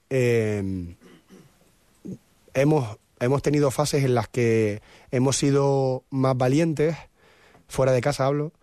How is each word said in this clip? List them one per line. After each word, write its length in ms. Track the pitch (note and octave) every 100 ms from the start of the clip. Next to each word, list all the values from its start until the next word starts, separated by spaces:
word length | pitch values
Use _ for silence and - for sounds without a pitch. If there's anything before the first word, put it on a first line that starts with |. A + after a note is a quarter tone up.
| -
eh, 840 | C3 B2 A#2 G#2+ G#2 G2 F#2+ E2+ - - - _ - - _ _ _ _ _ - - _ _ _ B2+
hemos, 420 | C#3+ D#3 A#2 G#2 _ -
hemos 220 | B2 C#3
tenido 260 | D3 D3 C#3+
fases 340 | - D3 D3+
en 120 | C3+ A#2+
las 120 | G#2+
que 540 | - A#2 A2+ G#2+ G#2 - - -
hemos 260 | C3 C3+ B2
sido 640 | C#3+ C#3 C#3 C3+ C3 B2+ -
más 260 | C3+ C3 B2+
valientes, 600 | B2+ C#3+ E3 D3 D3+ D3+ - _ _ _ _ - -
fuera 240 | - C3
de 100 | B2+
casa 240 | C#3+ C#3 C3+
hablo, 280 | D3 D3+ -